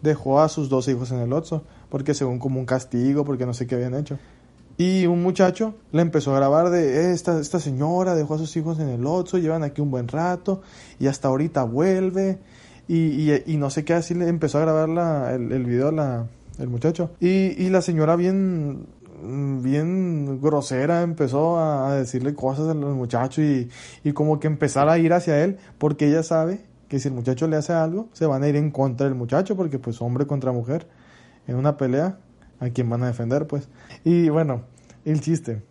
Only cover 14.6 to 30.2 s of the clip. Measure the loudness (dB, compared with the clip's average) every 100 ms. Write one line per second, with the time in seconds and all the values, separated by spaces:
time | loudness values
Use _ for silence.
14.6 | 2 2 0 0 0 0 -2 -4 -2 -2
15.6 | 0 0 0 0 -2 -2 -6 -12 -20 -10
16.6 | -6 -2 -2 0 -4 0 2 2 2 0
17.6 | 2 2 2 0 2 2 2 2 0 0
18.6 | -4 -6 -12 -20 -20 -16 -10 -4 -4 -2
19.6 | 0 0 0 -2 -2 -2 -4 0 2 2
20.6 | 0 -2 2 2 0 0 0 2 2 2
21.6 | 0 0 0 0 -2 -2 -4 -2 -4 -2
22.6 | -2 -2 -2 -2 -2 -2 -2 0 0 0
23.6 | -2 -10 -20 -6 -4 0 0 2 0 0
24.6 | 0 2 4 4 4 4 4 2 2 -2
25.6 | -12 -2 -2 2 2 2 2 0 0 -4
26.6 | -10 _ _ -4 -4 -4 -2 0 0 0
27.6 | 0 0 0 -2 -8 -2 0 2 2 2
28.6 | 0 0 -2 0 -2 -2 0 0 0 -2
29.6 | -2 -4 -6 -6 -4 -2